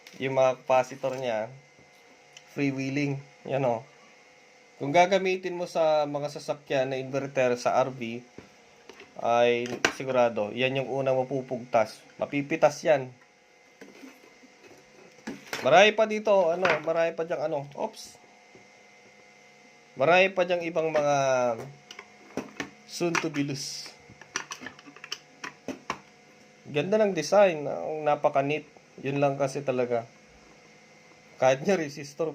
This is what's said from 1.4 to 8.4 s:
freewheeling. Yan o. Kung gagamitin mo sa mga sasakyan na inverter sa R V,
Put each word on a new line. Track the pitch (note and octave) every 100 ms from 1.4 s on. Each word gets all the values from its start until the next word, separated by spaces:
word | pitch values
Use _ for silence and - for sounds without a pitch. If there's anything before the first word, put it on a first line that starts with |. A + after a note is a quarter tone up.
| A2+ C3+ - _ - _ - - _ - - -
freewheeling. | C#3 C3+ C3+ C#3 C#3+ C#3 - -
Yan | - C#3 C3+
o. | A2+ A#2+ - - - _ _ _ _ _ -
Kung | C#3
gagamitin | D#3+ F3+ F#3+ F#3+ F#3 F#3
mo | F3 F3
sa | F3+ D#3+ D3+ D3
mga | C#3+ D3
sasakyan | D3+ - C#3+ - C#3+ C3
na | C3
inverter | C3 C3+ C#3 C#3 B2+ B2
sa | B2 G2
R | C3
V, | C3 A#2 A#2+ - -